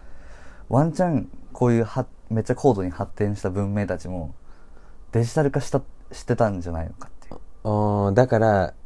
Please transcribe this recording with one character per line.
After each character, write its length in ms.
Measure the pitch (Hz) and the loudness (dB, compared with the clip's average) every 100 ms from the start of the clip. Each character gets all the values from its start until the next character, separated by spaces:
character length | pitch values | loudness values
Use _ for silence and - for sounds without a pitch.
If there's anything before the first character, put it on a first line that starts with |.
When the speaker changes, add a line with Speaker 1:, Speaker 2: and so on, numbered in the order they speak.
| - - - - - - - | -14 -12 -12 -14 -16 -14 0
Speaker 1:
ワ 140 | 123 | 2
ン 80 | 160 | 4
チ 100 | 156 | 2
ャ 60 | 180 | 2
ン 200 | 135 - - - | 2 -2 -10 -10
こ 160 | - 123 | 2 4
う 60 | |
い 80 | 117 | 4
う 20 | |
は-、 220 | 110 131 123 - - | 2 -2 -4 -8 -4
め 120 | 113 | -2
っ 20 | |
ち 80 | - | 0
ゃ 40 | 123 | 2
高 180 | 139 | 4
度 100 | 101 | 4
に 80 | 90 | 0
発 220 | - 101 | -4 -4
展 220 | - 101 101 | -2 -2 0
し 60 | |
た 80 | 101 | -2
文 240 | 98 101 | 0 0
明 140 | 104 95 | 0 -2
た 100 | 90 | -4
ち 100 | 87 | -6
も 280 | 90 76 - - - - - - - - | -6 -8 -10 -16 -18 -18 -18 -18 -18 -2
デ 120 | 117 | 0
ジ 100 | 117 | 2
タ 100 | 160 | 2
ル 80 | 143 | 2
化 100 | 139 | 2
し 100 | - | 0
た、 100 | 139 - - - | -2 -2 -14 -16
し 120 | - | -6
て 120 | - 120 | -2 2
た 140 | 110 | 2
ん 120 | 95 | 0
じ 80 | 87 | -4
ゃ 20 | |
な 100 | 82 | -4
い 40 | 80 | -6
の 60 | |
か 140 | - - | -8 -12
っ 40 | - | -12
て 120 | - | -12
い 40 | - | -12
う。 20 | - - | -12 -6
Speaker 2:
あ 60 | 107 | 0
ー、 440 | 104 104 104 101 | 2 4 4 4
だ 140 | 101 127 | 6 6
か 100 | 110 | 6
ら 340 | 110 101 90 - | 6 4 2 -2